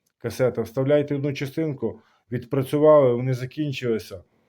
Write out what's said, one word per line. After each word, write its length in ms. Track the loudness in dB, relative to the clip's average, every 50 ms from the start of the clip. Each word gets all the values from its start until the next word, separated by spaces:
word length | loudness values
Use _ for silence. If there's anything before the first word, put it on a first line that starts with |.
| _ _ _ _
касета, 440 | -10 -8 -4 -2 -2 0 0 -2 -6
вставляйте 520 | -6 -4 -4 0 2 2 2 2 0 -4
одну 180 | -4 -4 -4 -4
частинку, 680 | -6 -8 -8 -6 -4 -4 -4 -4 -4 -6 -6 -8 -8 _ _ _ _ _ -10 -8
відпрацювали, 840 | -8 -8 -4 -4 -4 -2 -2 0 4 6 8 8 8 6 4 2
вони 200 | 0 -2 -4 -4
закінчилися, 920 | -4 -6 -8 -8 -6 -6 -6 -6 -6 -4 -4 -4 -4 -4 -8 -16 -18 -20 _ _ _ _